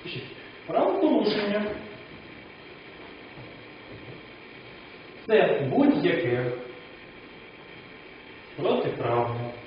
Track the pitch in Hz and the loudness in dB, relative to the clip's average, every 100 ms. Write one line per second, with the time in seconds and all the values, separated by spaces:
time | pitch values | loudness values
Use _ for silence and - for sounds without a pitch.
0 | - - - - - - - - 294 370 | -8 -8 -10 -14 -16 -16 0 4 4 6
1 | 320 220 208 214 208 208 208 - - - | 6 6 4 2 2 0 0 -4 -10 -14
2 | - - - - - - - - - - | -16 -16 -16 -18 -18 -18 -18 -18 -18 -16
3 | - - - - 135 - - - - - | -16 -16 -16 -16 -16 -16 -18 -18 -16 -16
4 | - - - - - - - - - - | -14 -16 -16 -18 -18 -18 -18 -18 -18 -18
5 | - - - 220 190 - 139 262 294 - | -18 -16 6 8 8 6 4 6 8 8
6 | 175 - 120 120 123 - - - - - | 6 4 4 2 2 -2 -6 -12 -16 -18
7 | - - - - - - - - - - | -18 -18 -18 -18 -18 -18 -18 -18 -18 -18
8 | - - - - - - 123 123 - - | -18 -18 -18 -18 -16 -4 2 2 2 0
9 | 120 120 117 117 120 - | 2 2 2 0 -4 -8